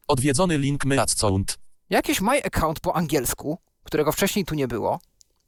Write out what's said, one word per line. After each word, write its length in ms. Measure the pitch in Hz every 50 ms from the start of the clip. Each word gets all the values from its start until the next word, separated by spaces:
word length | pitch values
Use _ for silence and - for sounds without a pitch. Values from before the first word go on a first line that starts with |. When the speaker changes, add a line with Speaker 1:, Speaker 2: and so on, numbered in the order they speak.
| - -
Speaker 1:
Odwiedzony 500 | 147 123 127 147 131 - 190 180 160 139
link 260 | 139 139 143 - -
my 160 | 131 135 127
account. 560 | 104 - - - 113 101 95 101 92 - - - - - - _ _ -
Speaker 2:
Jakiś 300 | 185 277 - - 285 -
my 220 | 185 233 285 269 -
account 360 | 190 - - 160 156 160 -
po 160 | - 180 160
angielsku, 640 | 160 170 131 151 143 120 - - - - 139 170 - _ _ _ _ _
którego 280 | - 165 151 143 151
wcześniej 320 | - - 202 185 - 208 170
tu 100 | - 156
nie 140 | 147 135 120
było. 320 | 120 101 98 92 131 180 _ _ _ _ _ _ _ _ _